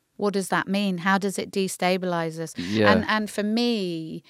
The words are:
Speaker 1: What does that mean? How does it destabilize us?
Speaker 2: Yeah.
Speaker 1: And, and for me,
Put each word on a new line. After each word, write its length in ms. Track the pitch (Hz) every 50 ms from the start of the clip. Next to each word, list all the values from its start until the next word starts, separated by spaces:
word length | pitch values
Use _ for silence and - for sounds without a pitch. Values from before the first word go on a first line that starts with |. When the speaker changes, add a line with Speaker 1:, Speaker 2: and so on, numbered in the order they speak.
| _ _ _
Speaker 1:
What 160 | - 202 208 190
does 160 | 196 185 -
that 180 | 190 170 -
mean? 320 | - 190 202 208 196 185 175
How 180 | 165 196 196
does 220 | 196 202 202 185 -
it 100 | - -
destabilize 880 | - 196 190 180 - - 185 180 185 185 180 180 175 170 165 165 160 165
us? 140 | 165 160 -
Speaker 2:
Yeah. 360 | - - 90 104 110 107 101
Speaker 1:
And, 140 | 196 214 -
and 200 | - 214 214 214
for 140 | 202 - -
me, 800 | 208 208 214 233 240 240 233 214 190 180 170 165 160 160 160 165 -